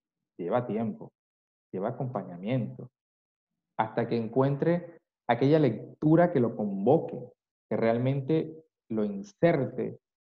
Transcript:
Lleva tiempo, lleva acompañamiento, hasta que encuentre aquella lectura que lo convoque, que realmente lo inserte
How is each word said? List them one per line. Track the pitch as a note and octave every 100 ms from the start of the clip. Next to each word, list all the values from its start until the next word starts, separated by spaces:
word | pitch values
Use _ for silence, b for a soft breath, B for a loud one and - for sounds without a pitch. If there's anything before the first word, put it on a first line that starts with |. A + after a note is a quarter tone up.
| _ _ _ -
Lleva | F2 A#2+ B2
tiempo, | G#2 A2+ - - _ _ _ _ _ -
lleva | F#2+ G#2+
acompañamiento, | B2+ B2+ G2+ F#2 F2 G2 C3 G2+ - - _ _ _ _ _ _ _ _ -
hasta | A2 - A#2
que | A#2
encuentre | A2 C3 C3+ C#3+ D#3+ F3 - - _ _ -
aquella | A#2+ C3+ D#3
lectura | C#3 G#2+ - - D#3 D#3+ F3
que | D3
lo | A#2 -
convoque, | G#2+ G2 G#2+ D#3+ - - - _ _ _ -
que | A2
realmente | A2+ A#2 B2+ C#3 C3 D#3+ - - _ _ -
lo | G#2+
inserte | G#2 G2 G2 - E3+ E3 B2 - A2 - _ _ _